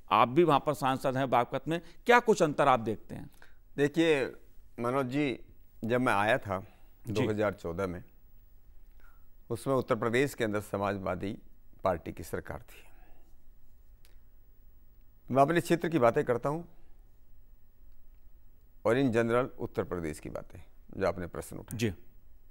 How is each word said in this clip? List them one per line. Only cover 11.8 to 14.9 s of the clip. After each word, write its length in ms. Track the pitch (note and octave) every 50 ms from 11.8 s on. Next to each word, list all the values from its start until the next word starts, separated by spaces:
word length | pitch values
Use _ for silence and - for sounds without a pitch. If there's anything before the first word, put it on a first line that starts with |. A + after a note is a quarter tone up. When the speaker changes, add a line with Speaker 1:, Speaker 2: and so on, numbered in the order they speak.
| -
Speaker 2:
पार्टी 280 | F#2+ F2+ E2 - -
की 120 | E2 - -
सरकार 380 | - - F2+ F2 - D#2 D2
थी। 220 | - - - - - - - - - - - - - - - - - - - - - - - - - - - - - - - - - - - - - - - - - - - - - -